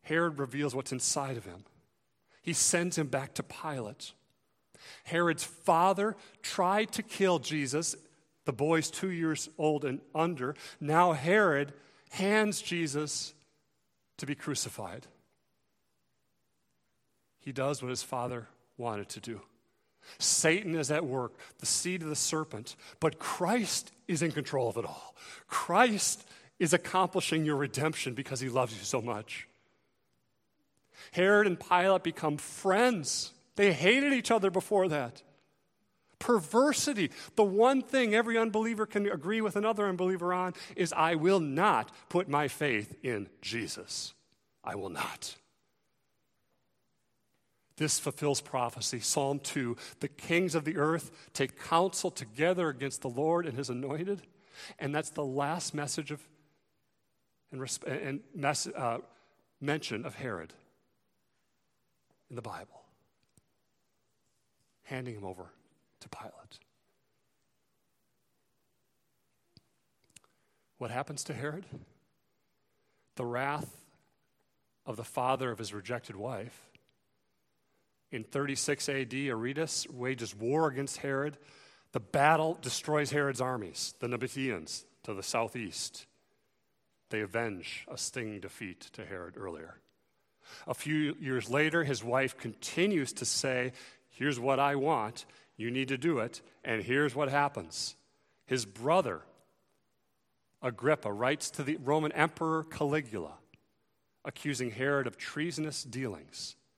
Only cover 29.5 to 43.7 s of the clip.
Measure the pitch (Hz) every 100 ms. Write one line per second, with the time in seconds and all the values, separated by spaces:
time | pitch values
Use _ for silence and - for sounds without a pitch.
29.5 | _ _ _ _ _ _ _ _ _ _
30.5 | _ _ _ _ - - - 190 208 208
31.5 | 175 - 180 185 185 170 160 160 147 -
32.5 | - 196 190 247 220 135 - - - _
33.5 | - 202 143 180 254 285 269 - 226 190
34.5 | 185 - 208 185 151 120 - - _ _
35.5 | _ _ _ _ _ _ _ - 233 151
36.5 | 226 285 262 - 220 160 - - - 208
37.5 | 190 240 269 254 269 233 214 233 226 226
38.5 | 214 220 220 214 208 202 196 151 220 214
39.5 | 202 214 214 202 180 185 185 175 180 180
40.5 | - - - 170 - 160 165 175 196 151
41.5 | 135 202 131 110 - - 175 180 143 143
42.5 | - 147 110 104 - 131 110 98 - -
43.5 | 113 98